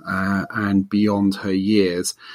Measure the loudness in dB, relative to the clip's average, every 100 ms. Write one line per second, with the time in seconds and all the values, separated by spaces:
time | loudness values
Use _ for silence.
0 | -6 -4 -2 -2 -4 -4 0 0 0 0
1 | 2 2 0 0 -2 -2 2 4 2 0
2 | -4 -8 -14